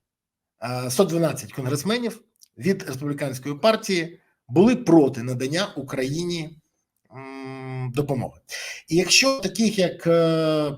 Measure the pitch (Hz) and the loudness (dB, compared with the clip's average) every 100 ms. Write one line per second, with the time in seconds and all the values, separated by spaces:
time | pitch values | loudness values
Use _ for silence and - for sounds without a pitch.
0 | _ _ _ _ _ _ 117 127 127 127 | _ _ _ _ _ _ -8 -6 -2 2
1 | 175 165 156 - 104 - 127 143 190 240 | 2 2 0 -2 -10 -8 -4 -2 -2 -2
2 | 233 - _ _ _ - 151 190 - 131 | -4 -8 _ _ _ -4 -2 -2 -4 -8
3 | 147 143 143 123 147 143 160 214 - 180 | -6 -4 -6 -6 -8 0 2 2 0 -2
4 | 165 - _ _ - 139 220 247 - 165 | -4 -12 _ _ 0 4 6 4 6 8
5 | 135 127 127 123 131 165 196 151 123 135 | 8 2 -6 -4 -2 -2 -4 -6 -8 -4
6 | 131 156 175 170 156 - _ _ _ _ | -4 -4 -4 -6 -8 -14 _ _ _ _
7 | _ 131 135 135 131 135 131 131 127 135 | _ -18 -16 -14 -14 -12 -10 -8 -4 -4
8 | 147 127 85 - _ - - - - 165 | -4 -4 -6 -12 _ -14 -12 -14 -2 0
9 | 180 - 262 269 190 208 220 - 170 - | 4 4 4 0 -4 0 0 2 0 0
10 | 170 165 165 160 156 156 147 | 2 4 4 2 0 0 -2